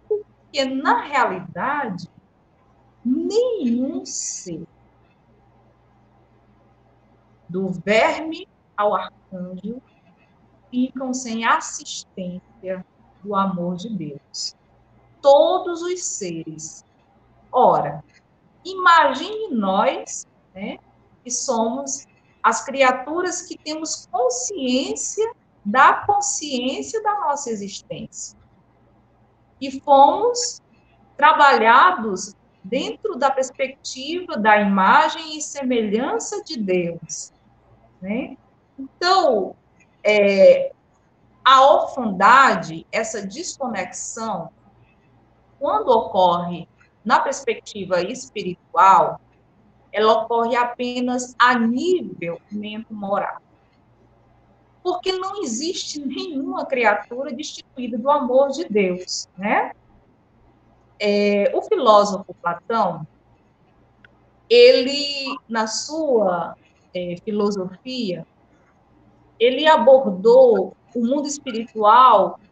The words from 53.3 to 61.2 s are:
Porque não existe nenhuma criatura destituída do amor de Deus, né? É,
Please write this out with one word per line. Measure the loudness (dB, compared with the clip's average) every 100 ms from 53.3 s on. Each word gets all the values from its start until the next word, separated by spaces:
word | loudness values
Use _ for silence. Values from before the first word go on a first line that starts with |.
| -10 _ _ _ _ _ _ _ _ _ _ _ _ _ _
Porque | -6 -4 -4
não | -6 -6 -8
existe | -8 -6 -6 -8 -10 -10
nenhuma | -10 -8 -8 -8 -6 -8 -4
criatura | 0 0 0 -4 -10 -10
destituída | -10 -12 -16 -18 -12 -8 -4
do | 0
amor | 0 2 2 2
de | -2 -4
Deus, | 0 0 -4 -8 -12 -12 -10
né? | -2 -2 -2 -8 _ _ _ _ _ _ _ _ _ _ _ -4
É, | 0 2